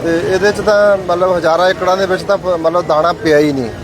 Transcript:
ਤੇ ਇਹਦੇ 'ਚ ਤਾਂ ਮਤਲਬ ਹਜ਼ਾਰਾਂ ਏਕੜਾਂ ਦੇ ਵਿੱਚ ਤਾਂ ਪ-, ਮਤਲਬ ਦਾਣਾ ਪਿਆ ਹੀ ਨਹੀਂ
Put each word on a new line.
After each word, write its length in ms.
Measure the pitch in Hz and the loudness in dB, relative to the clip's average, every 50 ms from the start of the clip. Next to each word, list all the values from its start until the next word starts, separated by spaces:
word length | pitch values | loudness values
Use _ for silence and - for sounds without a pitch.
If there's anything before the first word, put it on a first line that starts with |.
| - | -2
ਤੇ 300 | 165 165 165 175 - 185 | 0 -2 0 0 0 -2
ਇਹਦੇ 180 | 185 185 208 | 2 2 0
'ਚ 100 | 202 202 | 0 0
ਤਾਂ 360 | 196 196 214 202 208 208 202 190 | 0 2 2 4 4 4 2 0
ਮਤਲਬ 400 | 185 180 175 175 185 185 185 175 | 0 -2 -2 0 0 0 0 0
ਹਜ਼ਾਰਾਂ 320 | 160 160 160 165 180 185 | 2 0 2 2 2 0
ਏਕੜਾਂ 280 | 185 170 180 180 185 190 | 0 0 0 -2 0 0
ਦੇ 80 | 196 | 0
ਵਿੱਚ 180 | 185 185 185 160 | -2 -2 -4 -2
ਤਾਂ 140 | - 202 190 | -2 -2 -2
ਪ-, 200 | 160 185 180 165 | 0 -2 -4 0
ਮਤਲਬ 300 | 160 165 165 175 175 147 | 0 0 0 0 0 0
ਦਾਣਾ 260 | 160 151 156 170 175 | 0 0 2 0 -2
ਪਿਆ 240 | 165 - 160 151 147 | -2 0 2 2 2
ਹੀ 160 | 151 151 143 | 2 2 0
ਨਹੀਂ 160 | 135 127 110 104 98 | -2 -4 -6 -8 -10